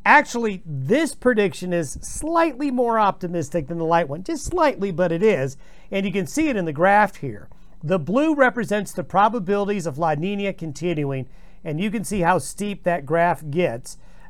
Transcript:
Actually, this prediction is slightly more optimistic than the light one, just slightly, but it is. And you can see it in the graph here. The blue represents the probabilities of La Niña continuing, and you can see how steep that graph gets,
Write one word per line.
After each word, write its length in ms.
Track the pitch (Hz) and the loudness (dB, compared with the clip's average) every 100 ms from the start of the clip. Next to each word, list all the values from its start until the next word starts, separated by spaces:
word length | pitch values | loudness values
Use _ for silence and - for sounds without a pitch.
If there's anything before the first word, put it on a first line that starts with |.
| 202 | 4
Actually, 560 | 277 294 240 226 185 160 | 6 4 0 -2 -4 -6
this 480 | 139 131 269 320 | -4 2 2 2
prediction 580 | - 247 220 202 - 180 | 0 0 2 2 0 -2
is 260 | 175 147 - | -2 -2 -6
slightly 680 | - - 302 339 330 247 285 | -10 -6 -2 2 2 0 -2
more 280 | 254 240 226 | 0 2 4
optimistic 680 | 202 - 175 170 139 175 139 | 2 0 -2 -2 -2 -2 -4
than 100 | 170 | -2
the 60 | |
light 240 | 160 170 151 | 2 2 2
one, 140 | 156 | -4
just 220 | 190 320 | -6 -6
slightly, 460 | - 359 311 208 196 | -2 2 2 2 -2
but 200 | 160 180 | 0 0
it 120 | 165 | 4
is. 340 | 220 156 135 - - - - | 4 4 0 -6 -16 -18 -6
And 140 | 196 | -2
you 80 | 196 | -2
can 140 | 190 143 | -2 -2
see 220 | 285 311 | 0 0
it 80 | 220 | 0
in 100 | 165 | -2
the 60 | |
graph 440 | 147 185 202 202 - | 2 6 6 4 0
here. 320 | 135 104 - - - - | -8 -8 -14 -18 -18 -8
The 160 | 147 185 | -2 0
blue 360 | 139 233 320 | 2 2 4
represents 580 | 294 247 240 180 208 190 | 4 4 2 0 -2 -2
the 120 | - | -6
probabilities 840 | 151 180 214 240 175 202 202 208 160 | 0 4 4 2 -2 0 0 -2 -4
of 120 | 135 | -2
La 160 | 165 | 0
Niña 420 | 147 185 202 196 190 | 0 -2 -2 -4 -4
continuing, 720 | 160 139 175 151 143 135 127 - - - | -8 -4 -2 -2 -2 -4 -6 -12 -18 -12
and 160 | 170 151 | -6 -4
you 100 | 214 | -2
can 140 | 220 | -4
see 160 | 156 202 | -4 0
how 180 | 165 185 | 4 4
steep 460 | - - 208 190 | 0 -6 -6 -4
that 220 | 175 170 139 | 0 -2 0
graph 420 | 165 175 160 156 | 2 2 2 -2
gets, 460 | 151 165 120 - - - - | 0 0 -2 -10 -16 -18 -18